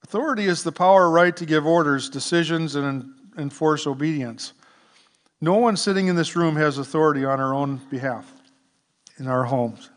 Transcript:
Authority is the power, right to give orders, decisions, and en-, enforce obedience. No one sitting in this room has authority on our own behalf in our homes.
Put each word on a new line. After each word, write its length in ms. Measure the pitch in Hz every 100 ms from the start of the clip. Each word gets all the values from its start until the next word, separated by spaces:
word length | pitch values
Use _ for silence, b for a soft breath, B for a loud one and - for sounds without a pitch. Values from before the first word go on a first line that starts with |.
Authority 420 | - 208 302 233 202
is 180 | 170
the 80 | 165
power, 380 | 156 180 196 175
right 260 | 165 180 175
to 100 | 165
give 200 | 156 151
orders, 440 | 170 151 139 131
decisions, 680 | 139 - 170 156 165 160 139
and 100 | 143
en-, 480 | 139 127 - - -
enforce 480 | 143 - 156 147 147
obedience. 680 | 135 156 151 120 113 - _ b b b b b b b _
No 140 | 156 202
one 200 | 240 202
sitting 320 | - 196 185
in 80 | 175
this 200 | 156 170
room 200 | 165 151
has 220 | 151 139
authority 480 | 135 156 156 139 135
on 160 | 135
our 120 | 135
own 240 | 135 139 135 -
behalf 420 | 131 131 113 - - _ _ _ _ _ _ _ -
in 100 | 131
our 160 | 127
homes. 460 | 123 131 120 104 -